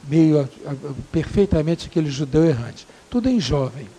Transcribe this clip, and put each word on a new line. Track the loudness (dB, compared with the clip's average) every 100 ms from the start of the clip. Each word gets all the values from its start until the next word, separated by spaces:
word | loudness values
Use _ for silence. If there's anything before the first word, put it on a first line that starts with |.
| 0
meio, | 4 4 4
a, |
a, | 0 -8 -12 -10 -10 -12 -6
perfeitamente | -4 -2 2 2 2 0 -2 -2
aquele | -2 -2
judeu | -4 0 2 4
errante. | 2 -4 -14 -20 -20 -6
Tudo | -2 0
em | 0
jovem. | 0 -2 -2 -6 -16